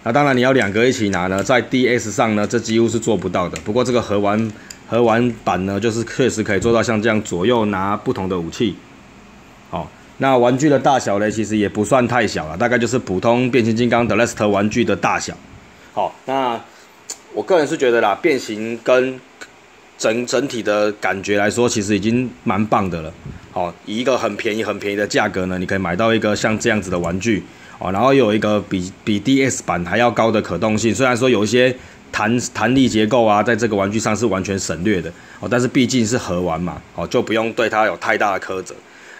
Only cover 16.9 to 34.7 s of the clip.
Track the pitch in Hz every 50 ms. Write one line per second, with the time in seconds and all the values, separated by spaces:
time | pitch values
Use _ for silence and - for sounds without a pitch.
16.9 | - - - - - - - - - 107 107 - 190 165 147 - 160 143 135 123
17.9 | 117 117 110 104 98 - - 165 147 123 - - 107 104 110 113 117 113 - -
18.9 | 127 127 127 131 131 127 - - - - - - - - - - - - - -
19.9 | - - - 117 110 120 123 117 131 123 139 139 131 113 95 107 104 104 104 107
20.9 | 104 - - 95 92 98 95 101 101 101 101 107 101 117 120 117 - 117 98 101
21.9 | 107 98 92 113 117 123 127 117 - - - 120 95 98 110 104 - 113 98 92
22.9 | 85 82 78 78 - - - - - - - - - - 90 87 85 - - -
23.9 | 104 113 123 135 127 110 110 110 101 101 - 110 104 110 107 101 101 101 98 101
24.9 | 101 101 104 98 - 135 107 107 92 98 92 92 92 90 92 90 101 95 95 85
25.9 | 87 92 113 113 113 110 107 107 104 - - 117 107 107 - 117 110 104 87 92
26.9 | 90 87 87 85 87 95 92 117 107 90 - - - - - - - - - 90
27.9 | 95 98 117 135 139 135 123 104 107 110 110 104 107 104 101 - 107 95 90 92
28.9 | - - - 113 104 101 101 135 135 135 135 127 - - - - 87 87 87 85
29.9 | 98 110 120 120 110 120 113 113 107 107 98 - 92 85 110 110 107 107 110 113
30.9 | 101 101 135 127 123 107 127 131 120 98 107 104 113 123 123 131 127 - - -
31.9 | - - - - - - 107 107 120 123 113 - - - 107 113 131 135 131 117
32.9 | - 110 110 107 135 123 113 110 104 104 107 120 117 104 120 107 107 98 98 101
33.9 | 104 113 - 120 107 98 120 110 92 95 92 98 98 92 - -